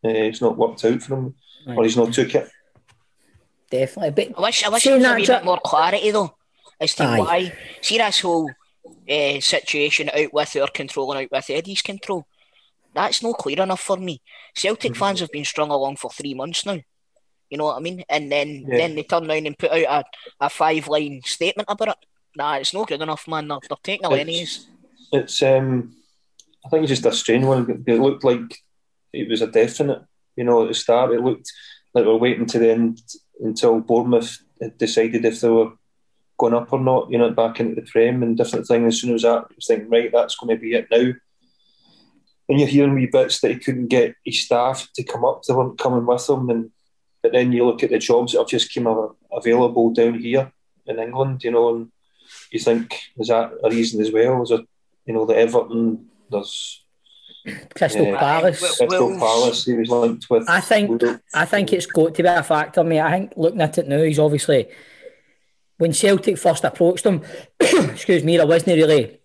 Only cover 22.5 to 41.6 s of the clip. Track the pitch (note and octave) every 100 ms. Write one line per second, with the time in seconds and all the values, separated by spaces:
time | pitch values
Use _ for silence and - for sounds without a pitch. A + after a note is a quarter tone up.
22.5 | C#3 C3+ F#3 G#3+ D3 D#3 D#3 - D#3+ D3
23.5 | C#3+ - - - G3 F#3 C#3 D3+ E3+ E3
24.5 | - - _ _ _ - C#3 B2 - C3+
25.5 | C3 C3 B2+ A#2 _ _ _ _ _ _
26.5 | _ - D#3+ D3+ C3 A2+ - - A#2+ C3+
27.5 | C3 A#2 - - A#2 C3+ C#3 C3+ B2 A#2
28.5 | - _ _ _ _ _ - G#2+ A2+ A2
29.5 | A2+ A#2+ - C#3+ - _ _ _ - A#2+
30.5 | A#2+ A2+ A2+ - A#2 B2+ A#2 B2+ - -
31.5 | - - - _ B2 G#2+ A2+ B2 A2+ A#2
32.5 | A#2+ A2+ A2+ A2+ A2+ - - _ - A2
33.5 | A2+ B2 A2+ A2+ A#2 B2 A#2+ A#2 - _
34.5 | _ A2+ _ A2+ - A#2 A#2 A2+ A2+ A#2
35.5 | A2+ A2 - _ _ _ _ _ - A#2+
36.5 | A#2+ A#2 C3 C3 B2+ - B2 A#2 A#2 A2+
37.5 | - A2+ - - A#2 A#2 B2+ A#2 A#2 A#2
38.5 | A2+ - A#2 A#2 A2+ B2 A#2 A#2 A#2 -
39.5 | _ - A2 A2 A#2 A#2 A#2 A#2 - A#2+
40.5 | A2+ A2+ A#2 A#2 A#2 B2+ B2 _ _ _
41.5 | _